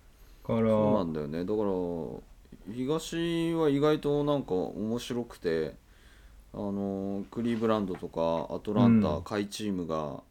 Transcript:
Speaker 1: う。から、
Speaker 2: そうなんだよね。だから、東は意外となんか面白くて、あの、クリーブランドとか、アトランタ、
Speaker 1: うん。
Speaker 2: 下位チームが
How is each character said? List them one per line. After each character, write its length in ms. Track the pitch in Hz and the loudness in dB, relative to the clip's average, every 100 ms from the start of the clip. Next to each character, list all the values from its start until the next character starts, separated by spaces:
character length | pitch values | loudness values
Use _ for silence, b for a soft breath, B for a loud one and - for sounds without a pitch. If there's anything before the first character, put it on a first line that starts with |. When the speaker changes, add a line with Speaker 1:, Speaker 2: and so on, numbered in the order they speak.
| b b b - | b b b -10
Speaker 1:
う。 40 | - | -2
か 140 | 117 | 2
ら、 80 | 113 | 4
Speaker 2:
そ 220 | 107 104 | 4 4
う 40 | |
な 100 | 104 | 2
ん 80 | 85 | 0
だ 80 | 78 | -2
よ 60 | 73 | -4
ね。 180 | 82 | -4
だ 20 | 92 | -2
か 160 | 107 | 0
ら、 1080 | 104 92 87 85 67 57 - - - - 90 | 0 0 -2 -4 -6 -10 -14 -20 -20 -18 -10
東 840 | 120 127 160 - 165 170 170 165 | -6 -2 -2 -4 -4 -2 0 0
は 140 | 165 156 | 2 4
意 120 | 139 | 4
外 200 | 151 151 | 4 2
と 220 | 143 147 | 2 0
な 140 | 147 143 | 2 0
ん 60 | |
か 100 | - | 0
面 440 | 92 71 - 110 120 | -2 -2 -4 -4 -4
白 260 | - 120 | -4 -4
く 160 | 117 - | -6 -4
て、 360 | 87 80 76 - - b b b b b - | -2 0 -2 -6 -20 b b b b b -14
あ 60 | 104 | -6
の、 680 | 101 101 101 98 98 98 98 | -4 -2 -2 -2 -4 -6 -6
ク 120 | 117 | -4
リ 120 | 117 | -2
ー 40 | 113 | 2
ブ 80 | 113 | 2
ラ 120 | 107 | 2
ン 80 | 95 | 0
ド 80 | |
と 140 | 87 85 | -4 -6
か、 460 | 85 82 82 - | -2 0 0 -2
ア 60 | 90 | -6
ト 140 | - | 0
ラ 120 | 104 120 | 6 8
ン 160 | 113 | 8
タ、 60 | 85 | 4
Speaker 1:
う 120 | 73 | 0
ん。 20 | |
Speaker 2:
下 140 | 87 107 | -2 -4
位 100 | 101 | -4
チ 160 | - | -4
ー 80 | 107 | -4
ム 140 | 92 82 | -2 -2
が 360 | 80 73 - - | -4 -4 -8 -12